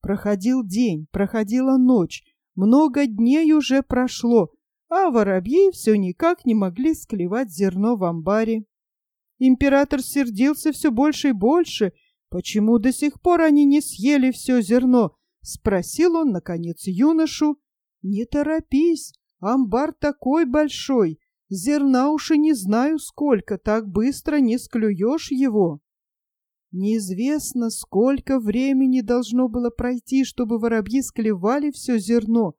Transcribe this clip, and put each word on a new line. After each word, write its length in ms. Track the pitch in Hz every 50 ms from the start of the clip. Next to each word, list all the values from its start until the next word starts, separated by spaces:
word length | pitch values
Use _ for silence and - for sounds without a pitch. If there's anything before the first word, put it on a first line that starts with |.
Проходил 640 | - 190 196 196 - 208 208 196 185 240 254 262 233
день, 420 | 185 180 220 247 226 170 151 156 _
проходила 640 | - 190 202 196 - 220 214 202 226 254 262 262 262
ночь, 460 | 262 254 247 254 220 170 - - - _ _ _ _ _ _ _
много 520 | 185 185 214 240 285 311 302 240 285 285
дней 460 | 240 214 196 233 240 277 311 330 302 311
уже 300 | 302 262 - 262 277 269
прошло, 680 | _ 277 254 254 247 - - - 233 233 226 175 151 _ _ _ _ _ _ _ _
а 200 | 330 370 392 349
воробьи 640 | 247 233 208 196 190 185 175 208 277 359 392 392
все 240 | 349 - - 226 214
никак 500 | 208 190 180 180 _ 339 330 359 - -
не 80 | 254 226
могли 400 | 220 196 185 175 240 262 320 320
склевать 580 | - - _ - 196 175 175 196 240 269 208
зерно 440 | 160 151 202 190 180 190 202 226 240
в 80 | 208 185
амбаре. 600 | 170 170 165 156 180 202 220 226 220 226 220 214 _ _ _ _ _ _ _ _ _ _ _ _ _ _ _
Император 640 | 254 262 262 247 277 277 269 277 285 277 285 269
сердился 680 | 254 - - 285 269 240 208 190 254 285 302 - - 311
все 200 | 269 - - 302
больше 380 | 233 214 285 302 285 - - 285
и 40 | 247
больше. 600 | 196 190 233 311 349 339 - - - 214 180 _ _ _ _ _ _ _ _
"Почему 500 | - 180 - - - 214 208 220 233 233
до 120 | 202 262
сих 300 | 247 - 294 294 - -
пор 200 | _ 359 349 339
они 240 | 330 320 294 294 294
не 160 | 277 277 302
съели 500 | 285 - - - 196 269 294 277 254 262
все 300 | 247 - - - 254 247
зерно?" 540 | 214 175 233 254 254 247 247 247 220 160 _ _ _ _ _ _
спросил 760 | - - - - _ 220 196 180 - - - - 330 359 330
он, 160 | 330 320 277
наконец, 560 | 196 175 - - 170 170 170 170 170 - -
юношу. 680 | 190 185 175 262 302 330 320 320 294 - - 311 302 294 _ _ _ _ _ _ _ _ _
"Не 240 | - 190 202 196 240
торопись, 880 | - - 294 294 302 320 320 311 _ - 277 320 349 330 - - - _ _ _ _ _ _
амбар 540 | - 202 247 269 262 202 190 247 294 311 -
такой 520 | _ - 294 285 _ - 254 277 330 339
большой, 720 | 254 240 302 302 285 - - - - 269 240 202 165 156 _ _ _ _ _ _ _
зерна 600 | 190 185 170 254 294 294 277 277 262 247 262 294
уж 200 | 311 294 - -
и 60 | 320
не 160 | 294 302 311 311
знаю 460 | 226 190 190 214 233 254 294 320 294
сколько, 580 | - - _ - 294 294 254 202 - - 208
так 300 | 185 _ 220 208 226 220
быстро 520 | 202 170 202 220 269 269 - - - 302 294
не 180 | 269 226 226
склюешь 760 | 247 - - - 233 220 214 202 170 196 226 285 330 - -
его". 480 | 285 254 277 262 208 214 190 165 143 147 _ _ _ _ _ _ _ _ _ _ _ _ _ _ _ _ _ _
Неизвестно, 1000 | 175 180 196 208 220 226 202 180 185 180 233 277 302 302 - - - 247 233 226
сколько 680 | - - - _ - 190 226 262 277 262 - - 269 262
времени 640 | 220 208 202 240 262 277 277 262 269 262 254 254
должно 460 | 226 202 240 247 247 208 233 247 254
было 220 | 247 220 247 240 240
пройти, 560 | 233 - 240 247 254 240 _ - 262 269 262
чтобы 340 | - - - 247 214 233 226
воробьи 420 | 226 233 226 220 202 196 226 277
склевали 680 | 262 - _ - 220 220 208 180 175 208 254 294 294 294
все 260 | 262 - - - 247
зерно. 580 | 220 180 190 233 233 226 220 226 233 220 170 147